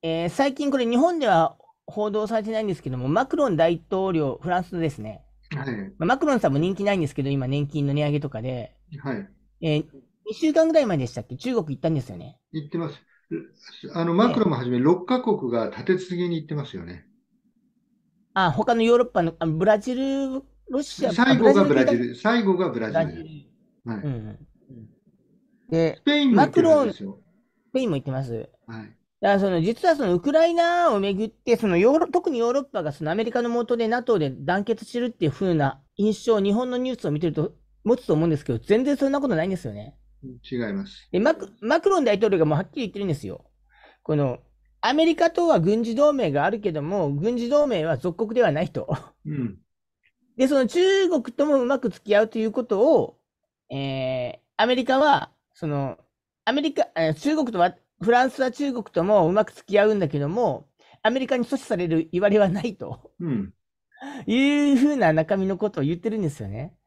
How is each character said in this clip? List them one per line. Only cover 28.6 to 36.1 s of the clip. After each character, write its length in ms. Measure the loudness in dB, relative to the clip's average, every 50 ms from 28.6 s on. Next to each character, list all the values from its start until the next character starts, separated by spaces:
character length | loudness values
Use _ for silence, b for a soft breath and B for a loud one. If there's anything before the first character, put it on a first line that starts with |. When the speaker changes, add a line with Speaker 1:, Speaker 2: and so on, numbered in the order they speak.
| _
Speaker 2:
は 140 | -18 -16 -16
い。 140 | -16 -18 _ _ _ _ _ _
Speaker 1:
だ 100 | 0 2
か 40 | 2
ら 60 | 4
そ 100 | 2 2
の、 100 | 0 0
実 280 | 0 0 -2 0 2 2
は 80 | 2
そ 100 | 2 2
の 80 | 0 0
ウ 60 | 0
ク 100 | 0 2
ラ 160 | 4 4 4
イ 80 | 4 4
ナ 380 | 2 2 2 2 2 2 2 2
を 80 | 2
め 120 | 0 -2 -2
ぐ 120 | -2 -4
っ 40 | -6
て、 280 | _ _ _ 0 0
そ 100 | 2 2
の 100 | 2 2
ヨ 180 | 6 6 6 6
ー 40 | 4
ロ-、 80 | 2
特 240 | 2 0 -2 0 0
に 80 | -2 0
ヨ 120 | 0 0
ー 20 | 0
ロ 80 | -2
ッ 40 | -4
パ 200 | -4 -6 -6 -6
が 80 | -6 -6
そ 100 | -6 -4
の 80 | -4
ア 40 | -2
メ 80 | -2 -2
リ 80 | -2 -2
カ 100 | -2 -2
の 60 | -2
下 280 | -2 -2 -2 -2 -2
で 120 | -2 0 0
nato 300 | 0 -2 0 0 2 2
で 140 | 2 -2 -4
団 300 | -6 -4 -2 -2 -2 0
結 220 | -2 -4 -4 -6
し 80 | -8 -6
て 80 | -4
る 60 | -4
っ 40 | -4
て 140 | -4 _ -2
い 40 | -2
う 20 | 0
風 220 | 0 0 0 2
な 280 | 2 2 0 -2 -6 _ _ _
印 300 | -2 0 0